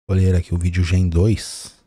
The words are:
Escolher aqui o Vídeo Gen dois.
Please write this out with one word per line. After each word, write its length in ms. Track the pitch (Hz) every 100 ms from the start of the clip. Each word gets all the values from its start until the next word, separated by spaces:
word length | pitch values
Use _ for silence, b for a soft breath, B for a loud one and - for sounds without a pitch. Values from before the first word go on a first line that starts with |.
Escolher 340 | _ 95 95
aqui 180 | 90 -
o 60 | 87
Vídeo 240 | 87 87
Gen 260 | 87 92 90
dois. 720 | 82 101 101 - - - _